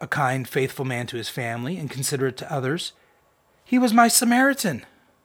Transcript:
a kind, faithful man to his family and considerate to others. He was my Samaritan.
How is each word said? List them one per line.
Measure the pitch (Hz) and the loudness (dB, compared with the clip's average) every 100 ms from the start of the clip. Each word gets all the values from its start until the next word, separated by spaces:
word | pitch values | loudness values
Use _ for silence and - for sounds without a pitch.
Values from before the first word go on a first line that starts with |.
a | - | -6
kind, | 151 135 131 120 | 0 0 0 -2
faithful | 143 131 - | -2 -2 -2
man | 131 120 120 | -4 -4 -4
to | 120 | -6
his | 107 | -8
family | - 117 117 123 180 | -6 -6 -4 -6 -6
and | 143 | -8
considerate | 131 139 139 131 127 | -6 -4 -2 -2 -4
to | - | -6
others. | 147 127 123 - - _ _ _ _ _ _ _ | -4 -2 -4 -6 -14 _ _ _ _ _ _ _
He | 247 | 2
was | 247 | 4
my | 226 233 | 6 6
Samaritan. | - 233 240 269 269 190 120 - _ _ _ | 6 4 4 4 2 -2 -4 -8 _ _ _